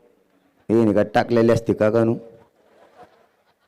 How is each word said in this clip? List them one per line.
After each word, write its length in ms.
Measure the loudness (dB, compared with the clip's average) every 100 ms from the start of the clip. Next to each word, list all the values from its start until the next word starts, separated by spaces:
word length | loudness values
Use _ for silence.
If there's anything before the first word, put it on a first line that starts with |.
| _ _ _ _ _ _ -2
हे 120 | 0
नाही 120 | 2
का 100 | 0
टाकलेली 480 | -2 -2 -2 0 2
असते 220 | 0 -2
का 160 | -2 0
कानू? 260 | 0 0 -2 -8 -20 _ _ _ _ _ -20 -20 _ _ _ _ _